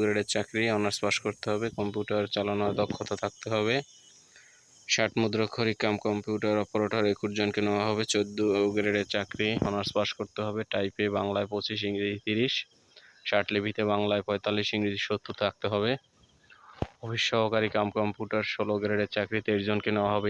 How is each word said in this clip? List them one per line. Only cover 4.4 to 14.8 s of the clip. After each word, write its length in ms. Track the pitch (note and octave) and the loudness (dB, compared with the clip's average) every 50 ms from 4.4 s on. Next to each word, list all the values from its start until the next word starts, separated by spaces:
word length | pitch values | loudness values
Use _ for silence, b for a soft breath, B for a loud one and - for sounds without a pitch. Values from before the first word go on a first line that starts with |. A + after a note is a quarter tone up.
| B B B B B B - - - - | B B B B B B -20 -10 -4 -2
ষাট 240 | - - A2+ G#2 - | 0 2 2 0 2
মুদ্রাক্ষরিক 640 | A#2 A2+ G#2+ G#2 G#2+ A2 G#2 - - A#2 A2 G#2+ - | 0 0 2 2 0 -2 -2 -2 -2 0 0 0 0
কাম 180 | - G#2+ G#2 G2+ | 0 0 0 0
কম্পিউটার 560 | - G#2+ G#2 G#2 G2+ A2 G#2+ G#2 A2+ G#2+ G#2+ G#2+ | 0 0 -2 -2 -2 -4 -4 -2 0 0 2 0
অপারেটর 460 | G#2 - - G#2+ G#2+ G2+ A#2 A2+ G#2+ | 0 -2 -2 -2 0 0 2 2 2
একুশ 240 | G#2 G2+ - - G#2 | 2 2 0 -2 -4
জনকে 280 | G#2 G#2+ G#2 G#2 G2+ G#2+ | 0 0 0 0 0 0
নেওয়া 240 | G#2 G#2 G#2 G#2 G#2 | 0 0 0 0 0
হবে, 160 | A2 G#2+ G#2 A2+ | 0 0 0 0
চোদ্দ 340 | - - G#2 G2+ G2+ G#2 G#2 G#2+ G#2+ G2 G2+ G2+ G#2 | 0 0 0 0 0 0 0 2 4 4 4 4 2
গ্রেডের 340 | G2+ G#2 G2+ G#2 G2+ G#2 G2 | 2 2 0 2 2 0 0
চাকরি, 420 | - - G#2 G2 - - - G#2+ G#2+ A2+ G#2+ - | 0 -2 -4 -4 -4 -4 -2 -2 0 0 0 0
অনার্স 240 | G#2 G2+ G2+ G2 - | 0 0 -2 -2 -2
পাস 160 | - G#2+ G2+ - | 0 0 0 -2
করতে 280 | - - G#2 - - - | -2 -6 -8 -8 -6 -6
হবে, 180 | G#2+ G#2 G2+ G#2+ A2 | -6 -4 -4 -6 -6
টাইপে 400 | - - G2+ G2+ G2 - - G#2 G#2 | -4 -2 -2 -2 -2 -2 -2 -2 0
বাংলায় 380 | G2+ G2+ G2 G2+ G2 G2+ G2+ | 0 0 0 0 0 0 -2
পঁচিশ, 340 | G2+ G#2+ G#2 - - A2 G#2 | -2 -4 -4 -4 -4 -6 -4
ইংরেজি 360 | G#2 G2+ G2+ G2 G2+ G2+ G#2 G2+ - | -4 -4 -2 -2 -2 -2 -4 -4 -2
তিরিশ, 300 | G#2+ G#2+ A2 A#2+ C3+ - - - _ _ _ _ B B B B B B B B | -2 0 0 0 0 0 -4 -6 _ _ _ _ B B B B B B B B
ষাট 220 | - G#2+ G#2 G2 - | 0 2 2 2 2
লিপিতে 320 | G#2+ G#2 G2+ G#2+ G#2 - G#2+ | 0 0 0 0 0 0 2
বাংলায় 380 | G#2 G#2 G#2 G#2 G#2 G#2 G2+ | 2 4 4 4 2 2 0
পঁয়তাল্লিশ, 460 | G2 - G#2 G2 - G#2 G#2 G#2 G#2 - | 2 0 -2 0 0 0 0 0 0 0
ইংরেজি 280 | - G#2+ | 0 0